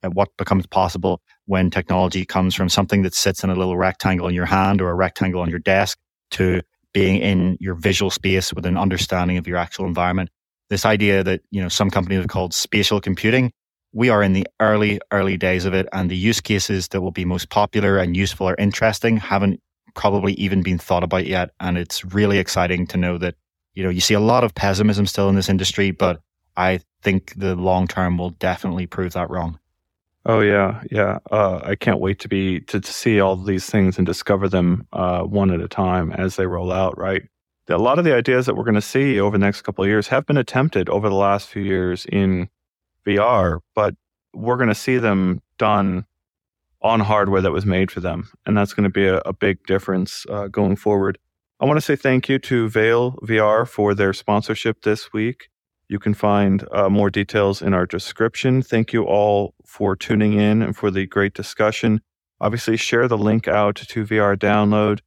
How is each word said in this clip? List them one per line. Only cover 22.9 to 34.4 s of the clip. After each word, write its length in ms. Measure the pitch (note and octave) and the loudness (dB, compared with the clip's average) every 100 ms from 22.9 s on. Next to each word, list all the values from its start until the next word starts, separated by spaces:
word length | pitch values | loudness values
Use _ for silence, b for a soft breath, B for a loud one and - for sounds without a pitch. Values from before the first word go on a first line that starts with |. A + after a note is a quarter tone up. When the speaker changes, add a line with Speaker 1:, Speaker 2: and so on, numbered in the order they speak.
| F2+ | -2
Speaker 1:
know 200 | F2+ F2 | -2 -2
that, 180 | F2 - _ _ _ | -4 -6 _ _ _
you 100 | - | -6
know, 60 | F#2 | -4
you 120 | F2+ | -2
see 120 | - | 2
a 60 | G#2 | 2
lot 240 | G#2+ B2 | 4 4
of 120 | A#2 - | 2 0
pessimism 500 | G2+ F#2+ G#2+ G2+ G2+ | -2 2 2 2 0
still 220 | - G2 | 0 2
in 60 | G2 | 2
this 140 | F#2+ | 2
industry, 420 | F#2+ F#2 - G2 | 0 0 0 -2
but 300 | F2+ F#2 E2+ _ _ _ - | 0 0 -2 _ _ _ -2
I 240 | F#2 F#2 _ _ | 0 0 _ _
think 300 | - F#3+ F#3+ - | -2 -2 -2 -6
the 200 | G2 F2+ | -4 -2
long 320 | F2+ F#2 F2+ | 0 0 0
term 300 | - F2+ F2 | -2 -2 -2
will 140 | F2+ | -4
definitely 560 | E2+ F#2 F2+ F#2+ F2+ F2+ | -4 -4 -4 -4 -6 -8
prove 260 | - F#2 | -6 -6
that 160 | F2+ F2 | -4 -6
wrong. 300 | F2+ E2 D#2+ _ _ _ _ _ _ - | -6 -6 -8 _ _ _ _ _ _ 0
Speaker 2:
Oh, 120 | A2+ | 2
yeah, 420 | G#2 G2+ F#2+ G#2+ - | 4 2 0 -2 -6
yeah. 300 | A2 G2 G2 - | -2 -2 -2 -4
Uh, 300 | G#2+ G2+ F#2 | 0 0 -2
I 120 | - G#2 | -6 -4
can't 240 | - F#2+ | 0 0
wait 200 | F#2 G2+ | 0 -4
to 60 | - | -4
be, 320 | G2 F#2+ F2+ | -2 -2 -4
to, 180 | - G#2+ | -4 -8
to 120 | F#2+ | -6
see 280 | - - G#2 | -4 0 2
all 160 | F#2+ F#2+ | 2 0
these 320 | G2 F#2 - | -2 -4 0
things 320 | G#2+ F#2+ F2+ | 2 2 2
and 80 | F2+ | -2
discover 420 | F2+ - G2 | -2 -2 0